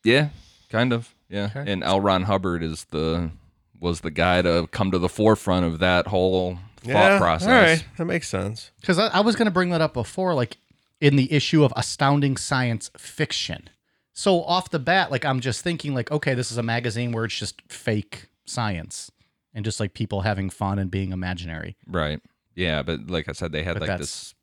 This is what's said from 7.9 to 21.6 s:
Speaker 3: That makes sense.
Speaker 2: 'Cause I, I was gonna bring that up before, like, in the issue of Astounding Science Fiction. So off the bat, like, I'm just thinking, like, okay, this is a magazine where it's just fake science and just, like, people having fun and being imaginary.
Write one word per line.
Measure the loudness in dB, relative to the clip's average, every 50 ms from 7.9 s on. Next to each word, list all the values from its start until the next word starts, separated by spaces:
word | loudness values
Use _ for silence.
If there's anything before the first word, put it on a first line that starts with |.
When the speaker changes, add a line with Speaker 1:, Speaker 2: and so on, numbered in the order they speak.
| -8
Speaker 3:
That | -8 -4
makes | -4 -4 -4 -4 -4
sense. | -4 -4 -4 -4 -8 -10 -14 -20 _ _
Speaker 2:
'Cause | -2 0 2 2
I, | 2 2
I | 2 2
was | 4 4 2
gonna | 2 0 2
bring | 2 0 0 2
that | 2 0
up | 0 0 0
before, | -4 -6 -4 -4 -4 -2 0 0
like, | 0 0 -2 -4 _ _ _ _ _ _ _ _ _
in | 4 4 6
the | 4 2 4
issue | 2 0 2 4 4 6 6
of | 4 2
Astounding | -2 -4 -4 -2 0 2 4 4 4 2 0 0
Science | -2 -2 -2 0 0 0 0 -2 -4 -6 -12 _
Fiction. | -20 -20 -16 -4 -4 -4 -4 -2 -6 -6 -6 -8 -12 -14 -20 _ _ _ _ _ _ _ _
So | _ -2 2 2 2 2 2
off | 0 0 0 0 -2
the | -6 -4
bat, | 0 2 2 2 2 2
like, | 0 0 0
I'm | 0 0 0
just | -2 -2 -4 -2
thinking, | -4 -4 -4 -4 -4 -4 -4
like, | -4 -2 -2
okay, | -4 -2 0 0 0
this | 0 -2 -4
is | -4 -4
a |
magazine | -2 -2 -2 -2 -2 -2 -4 -2 -4 -2
where | -2 -4 -4
it's | -4 -6
just | -6 -8 -10 -10 -14 _ _
fake | -20 -8 -2 -2 -2 -2 -2 _ -14 -18 -18 _ _ _ _
science | -10 -6 -4 -4 -4 -4 -6 -8 -10 -14 -16 -16 -16 _ _ _ _ _ _ _ _ _
and | -6 -6
just, | -6 -4 -4
like, | -4 -6 _
people | -6 -6 -4 -2 -2
having | 0 0 0 0 -4 -6
fun | -4 -4 -2 -2 0 -2
and | -2 -2
being | -2 -4 -4 -4
imaginary. | -4 -6 -4 -6 -6 -6 -8 -10 -10 -10